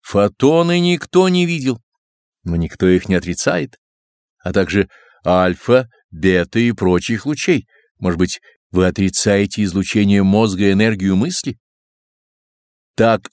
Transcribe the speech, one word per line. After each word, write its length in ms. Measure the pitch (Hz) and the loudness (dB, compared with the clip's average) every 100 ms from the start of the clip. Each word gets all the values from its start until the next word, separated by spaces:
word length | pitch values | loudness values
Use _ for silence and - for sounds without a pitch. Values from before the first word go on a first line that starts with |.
Фотоны 760 | - - 104 _ 135 160 170 175 | -2 0 0 _ 2 4 2 0
никто 500 | 175 175 - 180 185 | 0 -2 0 2 2
не 180 | 180 175 | 2 0
видел, 340 | 165 131 117 _ _ _ _ _ _ | -2 -4 -6 _ _ _ _ _ _
но 120 | 87 85 | -6 -4
никто 320 | 80 - 92 | -4 -2 2
их 200 | 92 - | 2 2
не 80 | 90 | -4
отрицает, 600 | 82 87 - 170 139 _ _ _ _ _ _ _ | -2 -4 -4 -4 -6 _ _ _ _ _ _ _
а 140 | 90 | -4
также 360 | 98 90 98 92 _ _ _ 82 | -2 0 0 -2 _ _ _ 0
альфа, 640 | 90 92 87 - 127 120 _ _ | 2 2 -2 0 0 0 _ _
бета 480 | 82 92 90 85 113 | -2 0 2 0 -2
и 140 | 120 | -2
прочих 540 | 110 92 90 - 113 139 | 0 0 0 -2 -6 -6
лучей. 400 | 151 - 151 - _ _ _ | -6 -2 -2 -4 _ _ _
Может 200 | 92 87 | -6 -2
быть, 220 | 92 - _ _ _ | -2 -4 _ _ _
вы 160 | 90 92 | 0 0
отрицаете 760 | 92 95 - 107 101 101 - | 0 -4 -2 0 0 0 -2
излучение 580 | 101 95 92 104 101 101 | -2 -2 -2 0 2 2
мозга 460 | 95 101 113 92 101 | 2 2 0 0 0
и 40 | |
энергию 440 | 95 110 107 95 95 | 2 0 0 -2 0
мысли? 420 | 143 - - 113 _ _ _ _ _ _ _ _ _ _ _ _ _ - | -2 -6 -8 -12 _ _ _ _ _ _ _ _ _ _ _ _ _ 0
Так 320 | 113 110 - | 2 2 -2